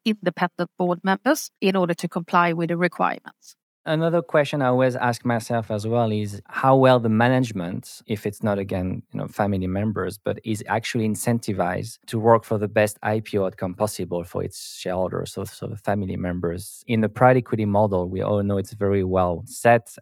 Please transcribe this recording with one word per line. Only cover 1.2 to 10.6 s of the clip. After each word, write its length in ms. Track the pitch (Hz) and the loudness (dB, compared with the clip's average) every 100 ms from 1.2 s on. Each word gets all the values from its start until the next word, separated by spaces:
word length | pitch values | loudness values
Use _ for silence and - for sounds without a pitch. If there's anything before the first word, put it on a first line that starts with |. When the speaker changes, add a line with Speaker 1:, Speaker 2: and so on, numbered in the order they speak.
| 262 311 - - | 0 0 -4 -2
Speaker 1:
in 160 | 190 190 | 0 2
order 160 | 175 | 0
to 160 | 170 175 | -2 -4
comply 420 | 180 170 180 175 | -6 0 2 2
with 160 | 165 170 | 0 -2
the 80 | 170 | 0
requirements. 800 | 180 - - - - _ - - _ _ 165 | -2 0 -2 -4 -12 _ -20 -20 _ _ -2
Speaker 2:
Another 320 | 156 165 170 | 0 2 0
question 400 | 170 156 139 147 | 2 2 2 2
I 60 | 127 | 2
always 280 | 127 127 120 | 4 2 2
ask 300 | 120 117 123 | 0 0 -2
myself 460 | 117 - 117 107 | -2 0 -4 -2
as 160 | 104 110 | -4 0
well 240 | 120 113 | 0 2
is 320 | 107 101 101 - | 0 -4 -8 -10
how 300 | - 135 135 | 0 6 8
well 240 | 131 123 | 8 6
the 100 | 113 | 4
management, 920 | 110 120 127 120 101 87 117 - - - | 4 4 4 0 -4 -6 -8 -10 -14 -8
if 220 | 104 104 | -6 -6
it's 160 | - | -4
not, 160 | 110 101 | -2 -2
again, 420 | 98 95 92 92 - | -2 -4 -4 -6 -8
you 60 | 104 | -10
know, 100 | 98 | -8
family 380 | - 101 95 92 | -4 -2 0 -2
members, 540 | 95 107 95 92 - | -2 -2 -2 -4 -6
but 180 | 104 98 | -6 -6
is 200 | 117 104 | -6 -6